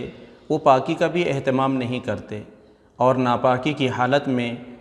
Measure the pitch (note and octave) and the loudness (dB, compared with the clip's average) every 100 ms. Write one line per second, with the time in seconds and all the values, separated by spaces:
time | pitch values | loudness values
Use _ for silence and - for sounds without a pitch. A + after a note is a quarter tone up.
0 | A#2+ - - - - D3+ C#3+ C3 C3 D#3+ | -6 -14 -20 -16 -4 0 4 4 2 0
1 | E3 E3+ E3+ C#3 C#3 C3 C3+ C3+ A#2+ B2 | 0 0 -2 -2 0 0 0 0 -4 -4
2 | A#2+ G#2 - G#2+ G#2 - - _ _ - | -4 -6 -8 -12 -14 -20 -20 _ _ 0
3 | B2 B2+ B2 A#2+ C3 B2+ D#3 C#3 C3 A#2 | 2 2 2 2 2 2 0 0 -2 0
4 | B2 C#3+ C#3 B2 A#2+ A#2 - - | 0 2 0 -2 -2 -6 -12 -18